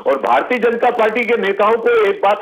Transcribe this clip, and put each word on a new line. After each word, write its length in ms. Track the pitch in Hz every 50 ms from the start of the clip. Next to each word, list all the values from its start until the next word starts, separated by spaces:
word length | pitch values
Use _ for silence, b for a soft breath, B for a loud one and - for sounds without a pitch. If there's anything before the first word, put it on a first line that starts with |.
| B
और 140 | 127 139 135
भारतीय 380 | - - 117 - - - 254 233
जनता 320 | 220 240 226 - - 247
पार्टी 340 | 240 220 220 220 220 247 233
के 120 | 208 240
नेताओं 380 | 214 190 196 196 214 202 214 233
को 140 | 226 220 240
एक 320 | 240 226 208 196 196 - -
बात 160 | 196 208 -